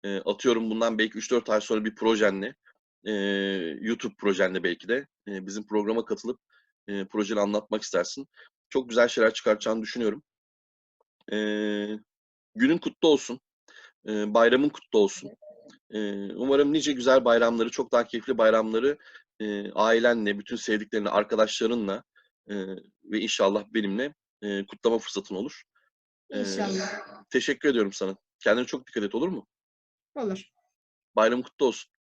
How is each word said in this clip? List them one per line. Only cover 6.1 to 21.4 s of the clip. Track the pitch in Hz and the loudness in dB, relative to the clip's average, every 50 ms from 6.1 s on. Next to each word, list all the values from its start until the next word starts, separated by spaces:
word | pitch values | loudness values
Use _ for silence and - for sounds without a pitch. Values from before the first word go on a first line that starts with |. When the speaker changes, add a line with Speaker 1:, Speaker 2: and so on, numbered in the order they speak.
| 110 - - 117 127 _ _ _ _ _ _ _ _ _ _ - | -6 -6 -6 -10 -10 _ _ _ _ _ _ _ _ _ _ -8
Speaker 1:
e, | 101 101 95 | -8 -8 -8
projeni | 95 - 110 104 95 110 104 | -6 -2 -4 -2 -2 0 0
anlatmak | 101 101 104 104 - _ 110 107 | 0 0 0 -4 -4 _ -6 -6
istersin. | - - - 90 87 - - - 139 _ _ _ - - _ _ _ _ | -6 -2 -2 -2 -2 -2 -6 -12 -14 _ _ _ -20 -20 _ _ _ _
Çok | - 135 131 120 | -4 -4 -4 0
güzel | 113 120 120 120 | 2 4 4 4
şeyler | - 135 113 110 110 | 4 4 2 2 2
çıkartacağını | - - 117 107 107 - 113 110 113 | 2 0 0 0 2 0 -4 -2 -2
düşünüyorum. | 110 107 - 120 117 107 101 143 _ _ _ _ _ _ _ _ _ _ _ _ _ _ _ _ _ _ _ _ _ - | -4 -6 -6 -2 -2 -2 -2 -4 _ _ _ _ _ _ _ _ _ _ _ _ _ _ _ _ _ _ _ _ _ -8
Ee, | 104 107 107 107 104 107 107 104 104 104 104 104 107 107 _ _ _ _ _ _ _ _ _ _ _ | -6 -4 -2 -2 -2 -2 -2 -2 -2 -4 -4 -6 -8 -10 _ _ _ _ _ _ _ _ _ _ _
günün | 214 240 262 165 349 | 0 2 2 2 2
kutlu | - 285 - _ - 160 | 0 -6 -6 _ 4 4
olsun. | 151 135 - - 120 - _ _ _ _ _ _ - - - - _ _ _ - | 4 4 2 -4 -12 -12 _ _ _ _ _ _ -20 -20 -20 -20 _ _ _ -6
Ee, | 107 107 104 104 104 | -4 -2 -2 2 4
bayramın | 117 117 117 120 131 143 147 | 6 6 8 6 6 4 2
kutlu | - - - _ - 110 | -2 -6 -16 _ 4 4
olsun. | 104 95 - - - - - _ - - - - - - - _ _ _ | 4 4 2 -4 -14 -16 -18 _ -20 -20 -20 -20 -20 -20 -20 _ _ _
Ee, | - 107 107 101 101 101 101 98 - | -6 -4 -4 -4 -4 -6 -8 -8 -6
umarım | - 120 135 139 139 143 143 147 | -6 0 2 4 4 4 4 2
nice | 156 139 151 | 0 0 -2
güzel | 143 127 120 135 131 135 120 | -4 0 4 6 6 6 6
bayramları, | 120 117 117 120 117 117 113 113 117 | 6 6 6 6 4 2 0 -2 -2
çok | - - 123 - | -2 -6 -4 0
daha | - 120 117 - | 2 0 0 0
keyifli | - 117 107 - 127 110 | -4 -8 -4 -2 0 4
bayramları, | 113 110 110 110 110 110 110 113 123 139 147 - _ - - - _ _ _ _ | 4 6 6 4 2 2 0 0 0 0 -2 -2 _ -20 -20 -20 _ _ _ _
e, | 107 107 104 101 101 101 | -6 -6 -6 -6 -6 -8
ailenle, | - - 107 113 113 113 117 120 120 117 107 101 101 101 | -2 0 2 4 4 4 4 4 2 2 0 -2 -2 -2
bütün | 101 - 123 | -6 -8 -10
sevdiklerinle, | 113 - - 110 107 110 - - 110 104 98 | -8 -2 -2 -2 -2 -2 -4 -4 -4 -2 0
arkadaşlarınla, | - 101 107 - - 107 | 0 0 0 0 2 2